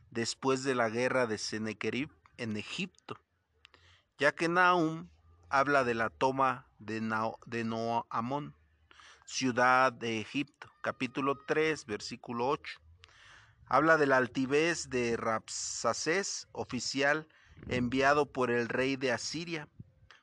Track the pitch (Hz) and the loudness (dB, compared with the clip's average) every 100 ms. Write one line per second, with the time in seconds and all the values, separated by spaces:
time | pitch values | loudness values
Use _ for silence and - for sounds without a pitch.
0 | _ 113 113 - 131 135 135 123 113 113 | _ -4 -4 -2 0 0 0 0 0 0
1 | 127 131 117 107 - 110 110 107 110 117 | 0 2 0 -2 -4 -6 -6 -4 -4 -4
2 | 151 - _ - 117 107 - - 190 _ | -6 -12 _ -10 -6 -6 -8 -8 -10 _
3 | - - _ _ _ _ _ _ _ _ | -16 -16 _ _ _ _ _ _ _ _
4 | _ _ 143 - 165 175 180 180 160 165 | _ _ 0 2 0 4 6 6 2 -2
5 | 175 _ _ _ - 139 135 143 120 113 | -12 _ _ _ -2 0 4 4 4 0
6 | 110 - 135 131 131 127 - _ 107 110 | -2 2 0 2 0 0 -10 _ -8 -6
7 | 113 110 113 117 - 117 113 113 113 117 | -2 -2 -2 -6 -8 -6 -4 -4 -2 -2
8 | - 120 120 143 147 - _ _ _ - | -2 -6 -4 -6 -6 -16 _ _ _ -20
9 | - - - - 131 120 127 127 131 117 | -20 -20 -12 -2 0 4 4 6 4 2
10 | 113 110 104 135 143 _ - _ 113 - | -4 -4 -4 -6 -8 _ -20 _ -8 -4
11 | 127 143 139 139 - 156 156 147 - 104 | -6 -2 -2 -2 -2 0 0 -2 -6 -8
12 | - 120 - 120 123 151 - - - - | -8 -12 -8 -4 -2 -2 -6 -16 -20 -20
13 | - - - - - _ - 131 160 160 | -20 -20 -20 -20 -20 _ 0 2 6 6
14 | 139 131 123 139 127 143 165 160 135 127 | 6 4 2 -2 0 2 2 0 -4 -2
15 | 120 113 113 107 - - - - 120 110 | 0 0 -2 -4 -6 -10 -8 -2 -2 0
16 | 156 180 196 - - - 107 127 - 135 | -2 -2 -2 -8 -10 -10 -8 -6 -4 0
17 | 139 156 156 _ _ - - 127 120 131 | 0 0 -4 _ _ -18 -6 -4 -2 2
18 | 135 147 143 131 123 120 113 123 131 135 | 4 4 2 0 0 0 0 -2 -2 0
19 | 131 117 - 151 170 160 147 - - _ | -2 -2 -4 -8 -8 -10 -12 -20 -20 _
20 | _ - | _ -20